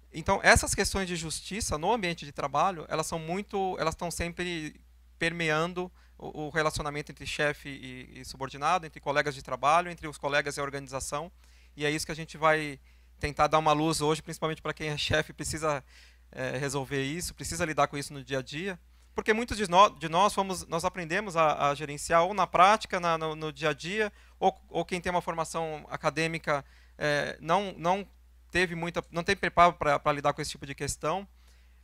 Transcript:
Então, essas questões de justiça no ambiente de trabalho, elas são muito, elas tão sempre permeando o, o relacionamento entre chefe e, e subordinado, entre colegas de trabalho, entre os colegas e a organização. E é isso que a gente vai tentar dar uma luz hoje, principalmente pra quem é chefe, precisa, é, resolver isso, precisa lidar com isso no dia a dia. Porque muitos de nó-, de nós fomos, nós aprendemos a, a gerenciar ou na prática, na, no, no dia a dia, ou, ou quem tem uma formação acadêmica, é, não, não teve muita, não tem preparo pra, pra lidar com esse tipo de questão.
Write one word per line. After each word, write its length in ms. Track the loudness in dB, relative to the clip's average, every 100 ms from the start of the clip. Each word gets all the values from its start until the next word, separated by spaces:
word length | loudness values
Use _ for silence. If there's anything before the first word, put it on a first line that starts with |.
| -14
Então, 280 | -4 0 4
essas 320 | 8 8 6
questões 340 | 0 0 -2 -2
de 80 | -4
justiça 640 | -6 -8 -8 -6 -4 -2
no 140 | 0
ambiente 320 | 0 0 -4
de 80 | -8
trabalho, 520 | -6 -2 0 0 -2 -4
elas 180 | -4 -2
são 120 | -4
muito, 580 | -4 -6 -4 -2 -2 -2
elas 160 | -2
tão 160 | -2 -6
sempre 720 | -4 -6 -6 -6 -6 -8 -12 -20 _ -20 -4
permeando 720 | -2 0 2 2 0 -2 -8 -10 -20 -16
o, 240 | -12 -8 -4
o 40 |
relacionamento 600 | 0 0 0 -6 -6 -10
entre 160 | -12 -8
chefe 420 | -2 -2 -2 -10
e, 520 | -12 -12 -14 -16 -16
e 40 |
subordinado, 640 | -14 -8 -8 -4 0 0 -4
entre 140 | -10
colegas 340 | -2 0 0
de 80 | -4
trabalho, 480 | -8 0 4 4 2
entre 160 | -6 -12
os 100 | -6
colegas 400 | -2 0 0 -4
e 40 |
a 20 |
organização. 680 | -6 -8 -8 -8 -6 -6 -8 -14 -20 -20 -18 -4
E 80 |
é 60 | -2
isso 160 | -2 -4
que 60 |
a 40 | -8
gente 220 | -10 2
vai 400 | 4 4 2 -8 -14 -20 -20 -6
tentar 300 | -2 2 4
dar 100 | 6
uma 140 | 6
luz 280 | 4 4 2
hoje, 220 | 2 0
principalmente 400 | -2 -4 -4 -4
pra 100 | -6
quem 160 | -6 -4
é 80 | -4
chefe, 360 | 0 0 0
precisa, 500 | -6 -6 -2 0 -2 -4 -20 -20 -20 -16
é, 260 | -8 -6 -4
resolver 460 | -4 -4 -2 -2
isso, 320 | -2 -4 -8
precisa 300 | -8 -8 -4
lidar 240 | -2 0 0
com 80 | -2
isso 140 | -10
no 100 | -12
dia 160 | -6 -6
a 40 |
dia. 360 | -4 -8 -8 -10 -14 -20 -12
Porque 180 | -4 0
muitos 240 | 0 -2 -4
de 120 | 4
nó-, 220 | 8 8
de 180 | 4 0
nós 240 | 2 4
fomos, 340 | 2 -2 -4 -4
nós 180 | -2
aprendemos 520 | -2 -4 -4 -4 0 2
a, 340 | 4 4 0
a 40 |
gerenciar 500 | 0 -6 -8 2 4
ou 80 | 4
na 140 | 2 2
prática, 520 | 6 8 6 0 -2
na, 200 | 0 0
no, 160 | -2
no 180 | -4 -6
dia 180 | -2 -2
a 40 |
dia, 380 | 0 -2 -2 -2 -4 -20 0
ou, 200 | 0 0 -4
ou 140 | -4
quem 160 | -4 -4
tem 100 | 0
uma 100 | -2
formação 680 | -2 -4 -4 -4 -4 -6 -10
acadêmica, 760 | -4 0 2 0 -2 -2 -2 -4 -18 -20 -4
é, 400 | 0 0 -2 -4
não, 340 | 0 0 0 -2
não 300 | 0 0 -4 -18 -20 -20 -4
teve 240 | 0 0
muita, 300 | 0 -4 -6 -6
não 120 | -2
tem 140 | 0 0
preparo 380 | 2 6 6
pra, 240 | 6 2 2
pra 140 | 2
lidar 200 | 0 0
com 80 | 0
esse 100 | -4
tipo 160 | -8 -12
de 80 |
questão. 520 | -8 -6 -4 -4 -4 -8 -18 -20 -20 -20 -20